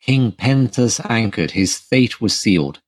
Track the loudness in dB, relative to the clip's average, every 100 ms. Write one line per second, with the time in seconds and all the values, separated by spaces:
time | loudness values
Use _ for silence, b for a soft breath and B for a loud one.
0 | 0 0 0 0 0 2 0 0 -2 -2
1 | -2 0 -2 -2 -4 0 -2 -2 _ 2
2 | 2 0 -4 -2 2 2 0 -8